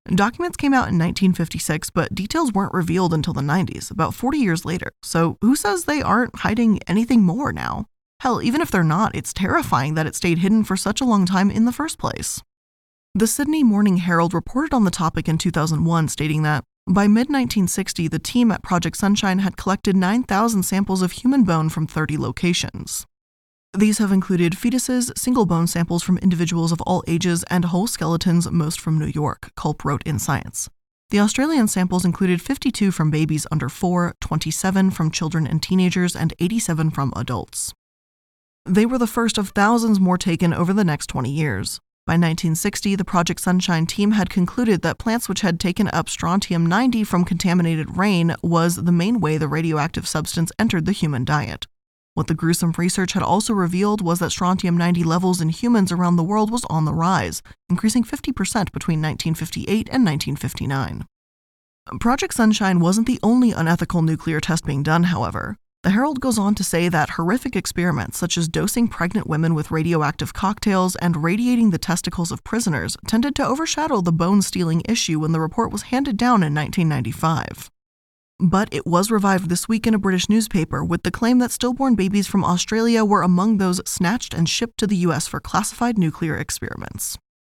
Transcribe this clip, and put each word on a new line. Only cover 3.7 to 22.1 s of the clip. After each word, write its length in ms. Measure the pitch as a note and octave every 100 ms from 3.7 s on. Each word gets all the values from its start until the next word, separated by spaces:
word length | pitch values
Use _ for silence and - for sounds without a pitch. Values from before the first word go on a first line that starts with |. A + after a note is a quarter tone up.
| - -
about 240 | - D#3+ -
forty 240 | B3 D4+
years 260 | G#3+ E3 D#3
later, 280 | D3+ - -
so 340 | - E3 E3 -
who 140 | G#3+ D4
says 280 | G4+ F#4
they 180 | E4 D4+
aren't 380 | - G#3+ - -
hiding 400 | - A3 A#3 G3+ -
anything 340 | G3+ A#3 A#3+
more 320 | F#3+ A3 C#4
now? 320 | C#2 B1 - - _ _ -
Hell, 220 | C4 A3
even 200 | A#3+ C#4+
if 100 | F4
they're 140 | G3 D#3+
not, 280 | D#3+ A3
it's 200 | - -
terrifying 640 | - F#3+ E4 - C3 C#3 D#3
that 120 | D#3+
it 80 | -
stayed 220 | F3+ E3
hidden 260 | F#3+ A3
for 140 | G#3 F#3+
such 240 | F#3+ G#3+
a 40 | B3+
long 200 | G#3 F3+
time 260 | F#3+ G3
in 140 | - A#3
the 80 |
first 240 | A#3+ D#4+ -
place. 440 | - - - - - _ _ _ _ _ _
The 140 | F#3+ A3+
Sydney 380 | - C#4+ D#4 B3
Morning 320 | G3+ G#3 F3+
Herald 360 | F3 E3+ E3+
reported 400 | E3+ - B3+ D#4
on 120 | B3+ F#3+
the 60 |
topic 360 | - E3 - D#3+
in 100 | D#3+
two 140 | F3
thousand 320 | E3 D#3+ D#3
one, 240 | E3 E3 D3+
stating 340 | - D#3 D3+
that, 200 | D3+ D3 - _ -
"By 220 | F#3 G#3
mid-nineteen 580 | G#3+ C4 C#4 B3 G#3+ F3+
sixty, 400 | - F#3+ - D#3+
the 120 | D#3+
team 300 | - A#3+ A#3
at 140 | -
Project 320 | - F3 E3+ -
Sunshine 440 | G3+ G#3 G3 F#3+
had 180 | G3 -
collected 400 | F#3+ G3 G#3 F#3+
nine 260 | F3+ A#3
thousand 400 | B3+ G3 A#3 G#3
samples 380 | F3+ F#3+ G3 F#3+
of 100 | F3+
human 320 | - B3 C#4
bone 240 | F#3 E3 D#3
from 180 | D#3 D#3
thirty 320 | D#3 D#3